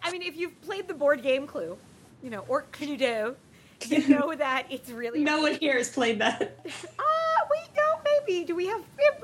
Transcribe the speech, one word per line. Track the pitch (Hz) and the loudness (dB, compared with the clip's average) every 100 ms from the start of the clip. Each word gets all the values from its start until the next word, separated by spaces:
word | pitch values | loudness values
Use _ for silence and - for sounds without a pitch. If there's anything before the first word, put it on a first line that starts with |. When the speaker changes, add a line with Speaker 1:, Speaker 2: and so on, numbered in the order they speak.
Speaker 1:
I | 339 | -6
mean, | 359 | -6
if | 359 302 | -8 -6
you've | 339 - | -8 -8
played | - 392 370 | -10 -8 -8
the | |
board | 302 285 294 | 0 2 4
game | 262 262 285 | 2 0 -2
Clue, | 185 165 185 - - - - | -8 -8 -10 -18 -20 -20 -18
you | 254 | -12
know, | 208 190 | -10 -4
or | 277 277 | -4 -4
Cluedo, | - 294 277 254 226 214 269 - - - - 233 | -10 -6 0 0 0 -4 -6 -18 -20 -20 -12 0
you | 294 269 | 2 6
Speaker 2:
<laughs> | |
Speaker 1:
know | 285 285 302 | 4 4 0
that | 277 262 262 | -2 -2 -4
it's | 269 - | -10 -10
really | 233 240 302 | -8 -4 0
Speaker 2:
No | 294 302 | 2 4
one | 302 - | 2 2
here | 311 254 | 2 2
has | 240 | 0
played | - 233 214 | 0 0 2
that. | 220 - - - | 0 0 -4 -6
Speaker 1:
<laughs> | 330 - - - | -14 -12 -12 -2
Uh, | 587 640 640 640 640 | 2 2 2 2 2
wait, | 605 659 587 | 0 -2 0
no, | 605 640 | 2 2
maybe. | 587 587 571 359 339 | 2 2 2 -2 -2
Do | 339 | -2
we | 370 | -2
have, | 427 - - | -4 -6 2
we | 587 571 | 2 4